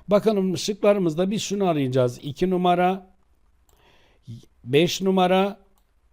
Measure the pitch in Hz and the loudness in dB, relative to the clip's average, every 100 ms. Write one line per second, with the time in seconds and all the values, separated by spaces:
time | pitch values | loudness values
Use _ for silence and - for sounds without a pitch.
0 | - 202 214 208 190 165 - 208 208 208 | -2 0 2 0 -2 -4 -6 0 2 2
1 | 175 156 190 214 - 202 190 156 135 131 | 0 -2 -2 -2 -4 -2 0 0 0 0
2 | 123 120 147 139 185 185 180 175 180 196 | 0 -2 -12 -4 -2 0 2 2 2 -2
3 | - _ _ _ _ _ _ _ _ _ | -8 _ _ _ _ _ _ _ _ _
4 | _ _ - 117 - _ 120 139 170 - | _ _ -20 -20 -20 _ -2 2 2 0
5 | 190 190 180 185 196 196 _ _ _ _ | 0 2 2 2 0 -4 _ _ _ _
6 | _ | _